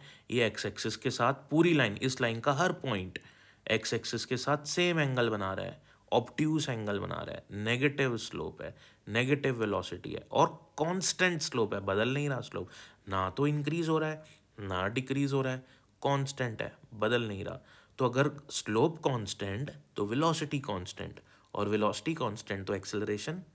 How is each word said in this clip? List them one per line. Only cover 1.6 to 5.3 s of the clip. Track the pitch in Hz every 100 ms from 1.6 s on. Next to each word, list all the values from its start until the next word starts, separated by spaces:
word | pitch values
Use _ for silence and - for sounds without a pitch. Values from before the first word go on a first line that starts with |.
| 170
लाइन, | 156 117 104
इस | 131 -
लाइन | 120 113
का | 147
हर | 135 170 135
पॉइंट | 135 101 92 - - - - _ -
एक्स | 110 -
एक्सिस | 117 - 117
के | - 127
साथ | - 147 147
सेम | - 175 165
एंगल | 139 123
बना | 117